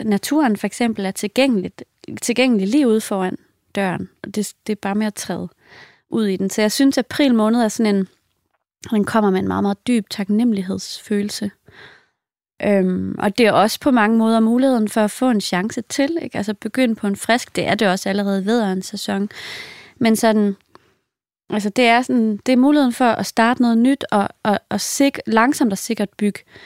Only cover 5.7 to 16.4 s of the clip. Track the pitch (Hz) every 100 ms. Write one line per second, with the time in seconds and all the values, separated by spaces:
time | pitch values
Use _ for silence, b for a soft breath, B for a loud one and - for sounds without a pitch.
5.7 | B B B B 226 214 185 190 - 214
6.7 | - 277 269 233 - 285 226 214 240 220
7.7 | - 214 202 185 _ _ _ _ _ _
8.7 | _ - 214 190 226 208 185 190 185 202
9.7 | 202 - 240 202 - 196 208 240 202 185
10.7 | 190 - - - 208 208 - 202 - -
11.7 | B B B B B _ _ _ _ -
12.7 | 196 185 185 190 - 208 202 220 160 214
13.7 | - 294 247 208 226 220 226 220 240 269
14.7 | 247 214 226 208 - 254 214 - 180 214
15.7 | - - - 285 339 - -